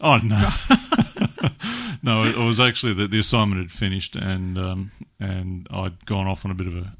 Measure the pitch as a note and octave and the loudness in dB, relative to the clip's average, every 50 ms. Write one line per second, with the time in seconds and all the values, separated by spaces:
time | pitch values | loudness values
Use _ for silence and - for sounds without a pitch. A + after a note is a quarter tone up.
0 | - D#3 C#3 A2+ A2+ A2 G#2 G2 G#2 - - - - - C4+ - - - E4 D#4+ | 4 4 4 6 4 2 4 4 4 4 2 0 2 4 2 2 4 0 2 2
1 | - - - - G#3 - - - - - - - - A3+ A#3+ A#3+ B3 A3+ D#3 - | 2 0 0 -2 -2 -2 -2 -2 -4 -4 -4 -4 -8 -8 -8 -6 -8 -8 -8 -4
2 | - B2 A2+ A2 A2 A2+ A2+ A#2+ A#2 A#2 A#2 A2 B2+ B2 A2+ - - A#2 G2 F#2 | 0 2 2 4 2 2 2 2 2 2 4 4 4 4 2 2 0 0 0 0
3 | G#2 F#2+ G#2 A2 G#2 - C3 A#2 G#2+ G2+ G2 F#2 F2+ E2+ - - A2+ F#2+ F#2+ F#2+ | 0 2 2 2 2 4 4 4 4 4 2 0 -2 -6 -4 -2 -2 0 0 -2
4 | - - - F#2+ - F#2+ F#2+ F#2 F#2 F#2 F#2 F#2 F#2 F#2 F#2 F#2+ F#2+ G#2 - - | -4 -6 -6 -6 -4 -2 -2 -2 -2 -4 -4 -4 -4 -4 -4 -4 -6 -8 -12 -16
5 | - - _ _ G2 F#2+ F#2+ F#2+ F2+ F#2 F#2 F2+ F2+ - - F#2+ F#2+ F#2 F2 - | -20 -20 _ _ -6 -6 -4 -4 -6 -6 -8 -8 -10 -10 -8 -6 -6 -6 -6 -8
6 | - - G#2+ G2 F#2+ F#2+ F#2+ - - G2+ F#2 F2+ F#2 F2+ E2+ F2 F2+ G2 - | -6 -4 -2 -2 0 -2 -4 -4 -4 -6 -6 -4 -6 -6 -6 -8 -8 -10 -12